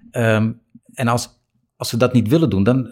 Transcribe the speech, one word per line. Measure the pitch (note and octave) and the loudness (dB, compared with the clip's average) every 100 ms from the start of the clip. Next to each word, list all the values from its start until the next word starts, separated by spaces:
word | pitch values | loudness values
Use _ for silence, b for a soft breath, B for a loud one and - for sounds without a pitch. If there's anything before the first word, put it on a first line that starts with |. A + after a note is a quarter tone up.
| - | -10
Ehm, | - A2+ A2 A2 A2+ _ - _ | -4 0 2 0 -4 _ -20 _
en | - A#2 | -6 -2
als, | A#2+ - _ _ _ _ _ | -2 -6 _ _ _ _ _
als | - | -8
ze | A#2+ | -2
dat | B2 | 0
niet | A#2+ G#2 | 2 2
willen | D#3 D#3+ | 2 2
doen, | F#2+ | 2
dan | G2 C3 A#2 | 2 0 -2